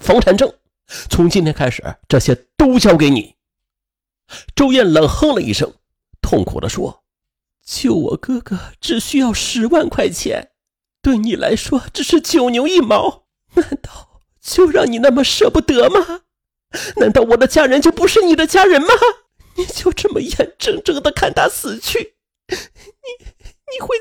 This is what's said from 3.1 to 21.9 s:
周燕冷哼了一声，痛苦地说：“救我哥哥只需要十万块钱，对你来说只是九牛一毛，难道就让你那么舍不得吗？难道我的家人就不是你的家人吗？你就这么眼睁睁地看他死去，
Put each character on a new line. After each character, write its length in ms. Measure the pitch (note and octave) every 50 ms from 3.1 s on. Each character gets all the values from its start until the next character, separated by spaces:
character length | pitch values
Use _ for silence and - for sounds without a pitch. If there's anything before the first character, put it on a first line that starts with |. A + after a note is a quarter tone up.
| C#3 A2+ G2+ - _ _ _ _ _ _ _ _ _ _ _ _ _ _ _ _ _ _ _ _ - - - - -
周 160 | - C#4+ C4+
燕 160 | B3+ C4 A3+
冷 220 | F3+ D#3 D#3 D#3 C#3+
哼 260 | - - D4 D4+ C4+
了 60 | G3+
一 120 | D3+ A#2+ G#2
声， 200 | - B2 - - _ _ _ _ _ _ _ _ _ -
痛 200 | - - - F#2
苦 160 | - - -
地 120 | D#2+ F#2
说 340 | - - - - - _ _ _ _ _ _ _ _ _ _ _ _ _ _
：“救 320 | - - - - B3 A3
我 220 | F3 C#3+ - -
哥 240 | D#3 - - B3+ A#3
哥 180 | - - G3+ F3+ - - - _
只 180 | - - D#4+ A3+
需 200 | - - - C#4
要 120 | C4+ A#3+
十 360 | G#3 - - - - B3 A3
万 200 | A#3+ F4 D#4+ - -
块 180 | - - G3 F#3+
钱， 440 | E3+ - - - - - - - _ _ _ _ _ _ _ _ _ _ -
对 160 | C#4 C4 G#3+
你 180 | G#3+ A#3 -
来 180 | - - - A3+
说 280 | G#3+ - - D4+ B3+ - - -
只 100 | - C#4+
是 160 | - - D#4
九 300 | - - - E4 B3 B3
牛 180 | A#3+ A#3+ C4+
一 140 | D#4+ F#4 F4
毛， 460 | C4+ G#3+ G#3+ G3+ - - - - _ _ _ _ _ _ -
难 240 | F4+ - - D4 - -
道 400 | - - - - _ _ _ _ _ _ _
就 260 | - - - - F#4 D#4+
让 200 | C#4+ - - B3+
你 100 | A#3 A3+
那 100 | A#3+ C#4
么 120 | A#3+ C#4+ C4
舍 280 | - - - G#4 -
不 100 | - D#4+
得 300 | - - C#4+ A#3+ B4 -
吗？ 320 | F#4 G#4 F4 - E4 F4+ - _ _ _ _ _ _ _ _ _ - - - - -
难 160 | - - - -
道 100 | C4+ A3+
我 140 | A3+ A#3
的 100 | A#3 B3+
家 200 | - - D#4 D4+
人 140 | C4 B3+ C#4+
就 120 | C#4 E4 -
不 160 | - F4 F#4
是 140 | - A4+ G4
你 120 | F4 D#4+
的 120 | D4+ D#4+
家 180 | D4+ - F#4+ F#4+
人 160 | G4 F4 C#4
吗？ 80 | D4+ F#4+ A#4+ - - B4 - - _ _ _ _ _ _ _
你 100 | - F4+
就 260 | F4+ - - - F4+ -
这 180 | - - G#4
么 100 | F#4 -
眼 360 | C4+ F4+ - - - - - -
睁 240 | - C#5 G4+ - -
睁 180 | - D#4+ C#4
地 120 | - D4 -
看 200 | - - - -
他 140 | - -
死 320 | - - - - C4+ G3+ A3+
去， 380 | - -